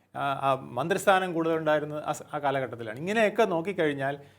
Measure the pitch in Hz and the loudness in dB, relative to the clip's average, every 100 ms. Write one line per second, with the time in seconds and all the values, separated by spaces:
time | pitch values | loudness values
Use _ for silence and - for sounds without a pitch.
0 | _ 131 139 135 135 131 143 120 165 190 | _ -4 -2 0 2 0 -2 -6 -2 0
1 | 208 190 185 165 165 160 151 151 147 151 | 4 4 2 0 0 0 2 2 0 -6
2 | 156 147 - 151 139 139 127 117 110 117 | -6 -8 -8 -4 0 0 -2 -6 -10 -8
3 | 175 226 208 214 214 165 170 185 156 139 | -2 2 2 4 2 2 -2 0 0 2
4 | 135 143 - | -2 -4 -10